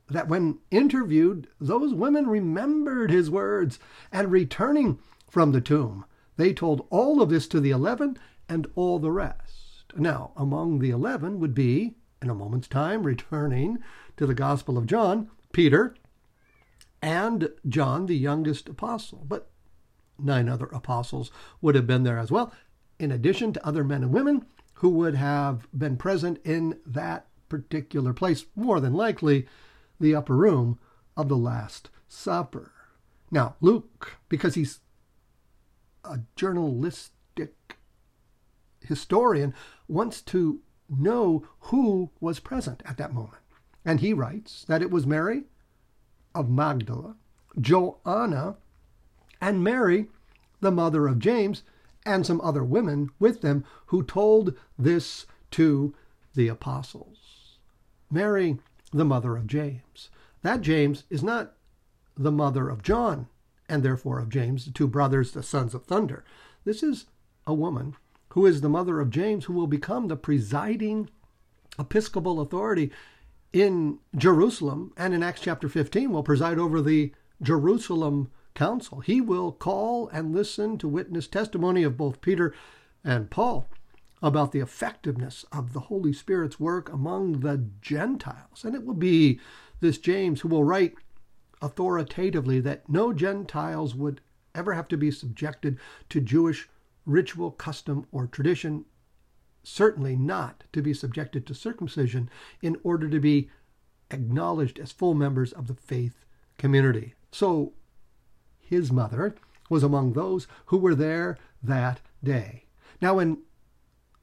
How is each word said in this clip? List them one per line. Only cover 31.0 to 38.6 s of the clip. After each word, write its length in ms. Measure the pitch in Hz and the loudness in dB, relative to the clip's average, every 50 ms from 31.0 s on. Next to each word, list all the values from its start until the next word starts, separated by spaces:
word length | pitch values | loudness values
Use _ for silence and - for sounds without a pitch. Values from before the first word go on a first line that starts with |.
| _ _ _ | _ _ _
of 120 | 160 147 135 | -4 -2 0
the 80 | 139 | 0
Last 520 | 123 117 120 120 117 107 - - - - - - - _ _ | 0 0 0 -2 -6 -8 -10 -14 -18 -20 -20 -20 -20 _ _
Supper. 640 | - - - 196 175 175 147 - - - - - _ - - _ _ _ _ _ _ _ _ - | -20 -10 -6 -4 -2 -2 -4 -6 -10 -14 -16 -18 _ -20 -20 _ _ _ _ _ _ _ _ -2
Now, 240 | 165 143 120 120 - - | 0 2 2 0 0 2
Luke, 580 | 160 185 233 - - - - _ - - - - _ - | 4 4 4 4 0 -8 -16 _ -18 -18 -18 -20 _ -6
because 280 | 165 139 - 165 - | -4 0 0 0 0
he's 240 | 170 147 - - - _ _ _ _ _ _ _ _ _ _ _ _ _ _ _ _ _ _ _ _ _ _ _ _ | 0 -2 -4 -6 -12 _ _ _ _ _ _ _ _ _ _ _ _ _ _ _ _ _ _ _ _ _ _ _ _
a 160 | - - 143 120 113 - _ | -16 -12 -10 -10 -10 -10 _
journalistic 1400 | - 185 190 180 175 165 147 123 120 147 180 - - - - _ _ _ _ _ - 156 151 - _ _ - - - _ _ _ _ _ _ _ _ _ _ _ _ _ _ _ _ | -4 -2 0 0 0 0 -2 -2 -2 -2 -4 -6 -8 -14 -20 _ _ _ _ _ -10 -10 -10 -12 _ _ -20 -20 -20 _ _ _ _ _ _ _ _ _ _ _ _ _ _ _ _